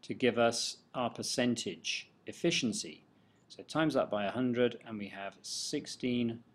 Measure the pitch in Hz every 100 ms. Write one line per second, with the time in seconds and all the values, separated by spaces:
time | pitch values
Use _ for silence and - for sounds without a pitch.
0 | - 104 127 117 117 117 - - _ -
1 | 120 - 107 - 123 117 104 82 - -
2 | - _ - - 170 170 123 104 82 -
3 | _ _ _ _ _ - 95 151 156 131
4 | - 104 98 120 127 120 120 117 - 107
5 | 101 98 98 - - - - 151 - -
6 | 127 120 120 117 -